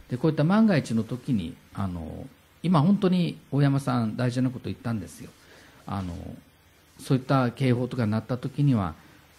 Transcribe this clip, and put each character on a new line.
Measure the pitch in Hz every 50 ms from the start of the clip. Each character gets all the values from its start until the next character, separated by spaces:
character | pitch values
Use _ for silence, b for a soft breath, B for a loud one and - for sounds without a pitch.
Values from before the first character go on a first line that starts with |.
| B -
で、 | 127 123
こ | - 160
う |
い | 147
っ |
た | 151 147
万 | 165 196 220 226
が | 214 190
一 | 139 117 - 117
の | 113 110
時 | - 131 120 - - 131
に、 | 101 85 80 - - - - -
あ | - 98 92
の、 | 87 85 80 80 82 82 - - - - _ _ _ _ -
今 | 165 185 165 -
本 | 185 202 196
当 | - 185
に | 180 180 170 160 - - - -
大 | - 139 143
山 | 139 139 135
さ | 135 - 127 123 117
ん | 107 107
大 | - 123 123
事 | 117 131 127
な | 131
こ | 127 123
と | -
言 | 110 95
っ |
た | - - 120 117
ん | 104
で | 87 -
す | - - -
よ。 | - - B B B B B B B B B -
あ | - - 98 95
の、 | 90 85 85 82 - - - - - _ _ _ _ _ _ _ _ _ -
そ | - - 143
う | 127
い |
っ | 131
た | - 147 135 127 120
警 | 113 - 139 127 120
報 | 120 127 123
と | -
か | 123 117
鳴 | 104 107 110
っ | -
た | - 127
時 | 120 - 131 - - 147
に | 143 127
は、 | 110 95 82 78 B B B B B B B _